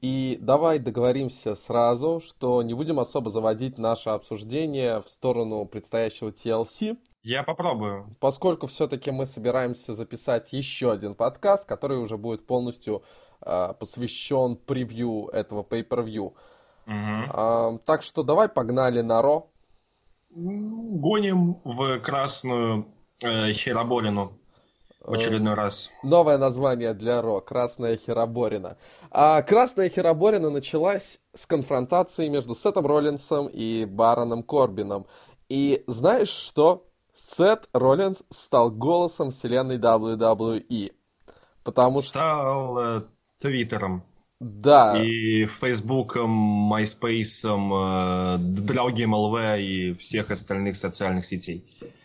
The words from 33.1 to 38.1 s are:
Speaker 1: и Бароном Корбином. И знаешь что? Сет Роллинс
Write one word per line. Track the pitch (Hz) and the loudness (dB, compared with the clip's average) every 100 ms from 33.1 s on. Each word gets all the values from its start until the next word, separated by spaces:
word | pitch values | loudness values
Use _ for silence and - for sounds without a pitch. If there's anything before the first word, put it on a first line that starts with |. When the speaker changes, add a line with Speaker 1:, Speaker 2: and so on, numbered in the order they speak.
| 143 - 151 143 | -2 -2 -2 -2
Speaker 1:
и | - 113 113 107 | -4 -4 -2 -2
Бароном | 98 113 117 117 117 | 4 6 6 2 -4
Корбином. | 117 147 127 95 101 101 98 - - _ - | 0 2 2 0 -6 -6 -10 -20 -20 _ -6
И | 135 139 139 - | -2 2 0 -2
знаешь | 113 151 247 - | 0 2 4 0
что? | - - - 156 180 - _ _ | -4 -4 4 4 4 -4 _ _
Сет | - - - 185 214 - | -12 -4 2 4 4 0
Роллинс | 127 131 143 196 | 2 4 4 2